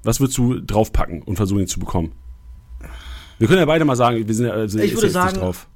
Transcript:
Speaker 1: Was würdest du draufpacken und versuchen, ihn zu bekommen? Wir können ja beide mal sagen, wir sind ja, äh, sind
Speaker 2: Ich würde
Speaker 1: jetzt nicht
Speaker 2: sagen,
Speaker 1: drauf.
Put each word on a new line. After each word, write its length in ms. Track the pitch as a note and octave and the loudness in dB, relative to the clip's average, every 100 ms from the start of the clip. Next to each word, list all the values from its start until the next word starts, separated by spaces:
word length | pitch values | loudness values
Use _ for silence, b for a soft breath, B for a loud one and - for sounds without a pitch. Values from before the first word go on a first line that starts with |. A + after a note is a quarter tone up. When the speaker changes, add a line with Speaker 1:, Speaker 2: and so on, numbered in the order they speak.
Speaker 1:
Was 160 | - A#2+ | -2 2
würdest 180 | C3+ - | 0 2
du 220 | B2 B2+ | 0 0
draufpacken 640 | - G#2 A2 - - E2 | -2 0 2 2 0 -4
und 140 | - F#2 | -6 -2
versuchen, 240 | G2+ G2+ | 0 0
ihn 60 | F#2 | -2
zu 120 | - | -4
bekommen? 320 | F2 F#2 D#2+ - - - - - - - B B B B B B | -4 -2 -4 -8 -20 -20 -20 -20 -18 -16 B B B B B B
Wir 100 | A2+ | 4
können 120 | F#3 | 4
ja 60 | D3+ | 4
beide 180 | D#3+ | 4
mal 120 | D3+ B2 | 2 4
sagen, 300 | A#2+ A#2 G#2+ | 2 2 0
wir 80 | |
sind 120 | A2 A#2+ | 0 0
ja, 80 | G#2+ | 0
äh, 120 | A2 | -2
sind 140 | G#2+ | 0
Speaker 2:
Ich 100 | G#2 | 0
würde 120 | - - | 2 0
Speaker 1:
jetzt 80 | |
nicht 80 | F3+ | 2
Speaker 2:
sagen, 140 | F3+ F#3+ | 0 0
Speaker 1:
drauf. 280 | F#3 F3+ - | -4 -6 -12